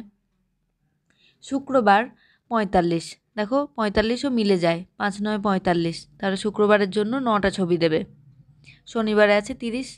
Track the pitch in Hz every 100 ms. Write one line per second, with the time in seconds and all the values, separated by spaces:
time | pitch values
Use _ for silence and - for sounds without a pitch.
0 | 214 _ _ _ _ _ _ _ _ _
1 | _ _ _ _ - 269 277 262 208 202
2 | 254 - _ _ - 226 196 185 170 165
3 | - - _ 214 208 277 285 - 208 214
4 | 220 247 285 233 202 185 165 170 185 -
5 | 202 202 214 208 208 185 185 170 165 160
6 | - - 196 190 214 208 208 208 196 208
7 | 214 269 247 202 196 196 175 170 165 156
8 | - - _ _ _ _ - - - 233
9 | 214 208 208 208 208 262 233 247 247